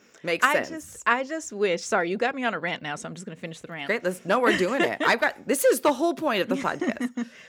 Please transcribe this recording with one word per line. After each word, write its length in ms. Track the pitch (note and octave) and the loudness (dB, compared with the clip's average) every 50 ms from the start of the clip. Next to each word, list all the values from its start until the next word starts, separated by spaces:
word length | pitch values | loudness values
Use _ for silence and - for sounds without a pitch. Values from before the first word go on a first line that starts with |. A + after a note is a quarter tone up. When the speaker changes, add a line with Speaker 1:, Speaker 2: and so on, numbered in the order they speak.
| _ _ - - | _ _ -20 -8
Speaker 1:
Makes 220 | - F3 E3+ E3+ - | -4 -2 0 2 4
Speaker 2:
I 60 | - G3 | 4 4
Speaker 1:
sense. 140 | E3 - - | 2 0 -2
Speaker 2:
just, 340 | D#4+ D#4+ - - - - - | -6 -12 -12 -14 -16 -2 0
I 180 | A3 A#3 B3+ C4+ | 2 2 2 0
just 260 | C4 D#4 D#4+ D4 - | -4 -6 -8 -8 -8
wish, 300 | - G3+ G#3 G3 E3+ F3 | -4 0 0 0 0 0
sorry, 280 | - - A3+ G3 E3+ E3+ | 0 0 0 2 2 0
you 80 | F#3 A3 | 0 0
got 160 | - B3 C4+ | 0 -2 -2
me 100 | C4+ B3+ | -2 -2
on 80 | A#3 | -2
a 60 | G3+ D#3+ | -2 -2
rant 240 | D3+ F3 E3 - | -4 -4 -6 -6
now, 140 | D#3+ D3+ D3 | -6 -8 -8
so 120 | D3 - D#3+ | -8 -8 -10
I'm 60 | D#3+ | -12
just 100 | E3+ F#3 | -12 -14
gonna 120 | - D#3+ | -14 -12
finish 240 | D#3+ - E3 E3 - | -12 -12 -12 -12 -14
the 80 | - - | -14 -12
rant. 140 | E3+ D#3 C#3 | -12 -6 -4
Speaker 1:
Great, 180 | C#3 G#3 A#3 - | -2 -2 0 0
let's, 220 | F3+ F#3 - - | -2 -2 -2 0
no, 120 | E3 G3 B3 | 2 2 4
we're 200 | B3 A3+ G#3+ F#3 | 4 4 4 4
doing 240 | F#3 F3+ B3 C#4+ | 2 0 2 2
it. 180 | - - G#2+ - | 0 0 0 0
I've 200 | - - G#3 A#3+ | 2 2 2 4
got, 280 | D4+ C#4+ - - - - | 2 0 -2 -2 -2 -2
this 160 | - - - | 0 4 4
is 160 | C5 G4+ - | 4 4 4
the 140 | - D4+ C#4+ | 4 2 4
whole 180 | A#3+ D#4 E4+ | 4 2 0
point 300 | E4+ - D#4+ D4 A#3 G3 | 0 0 0 0 2 2
of 60 | E3 - | 2 0
the 60 | - | 0
Speaker 2:
<laughs> 640 | - - D#3 D#3+ - - F4+ - - B3 B3 - | 0 0 -2 -2 -2 -2 -2 -2 -2 -4 -4 -4
Speaker 1:
podcast. 100 | - A#3 A#3 - - - | -6 -8 -8 -10 -16 -20